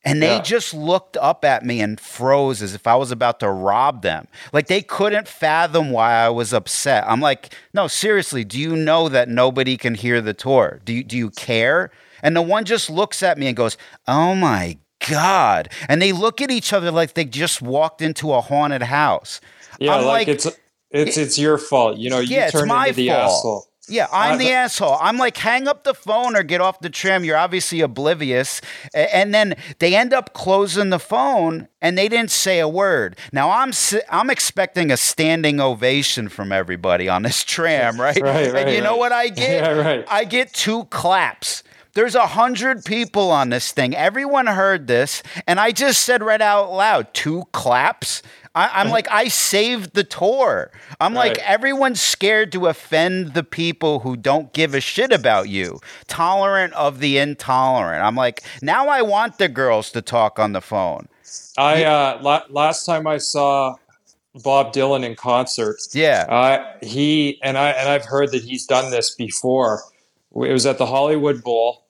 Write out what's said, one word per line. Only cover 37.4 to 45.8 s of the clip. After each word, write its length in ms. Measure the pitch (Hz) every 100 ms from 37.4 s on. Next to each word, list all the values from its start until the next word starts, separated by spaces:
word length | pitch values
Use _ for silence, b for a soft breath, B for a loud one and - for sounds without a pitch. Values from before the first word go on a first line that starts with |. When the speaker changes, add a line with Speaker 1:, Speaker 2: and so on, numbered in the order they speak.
Speaker 1:
tram, 560 | - - 165 147 120 117
<laughs> 60 | 131
right? 140 | 147
Speaker 2:
Right, 260 | 139 151 139
Speaker 1:
And 80 |
Speaker 2:
right, 140 | 131 135
Speaker 1:
you 60 | 120
know 100 | 214
Speaker 2:
right. 80 | 233
Speaker 1:
what 140 | 240
I 160 | 240 240
get? 220 | 185 254
Speaker 2:
<laughs> 120 | -
Yeah, 100 | 160
right. 300 | 151 151 139 151
Speaker 1:
I 160 | 208
get 280 | 220 247 254
two 340 | - 202 226 196
claps. 760 | - 175 190 143 - - - b b b
There's 220 | 202 233 233
a 100 | 196
hundred 580 | 175 240 233 254 247
people 460 | - 220 233 208 190
on 200 | 151 131
this 200 | 120 -
thing. 240 | - 123
Everyone 540 | 151 165 220 277 277 240
heard 400 | 190 196 185 127
this, 340 | 120 139 - B 175 -
and 140 | 180
I 100 | 220
just 320 | 220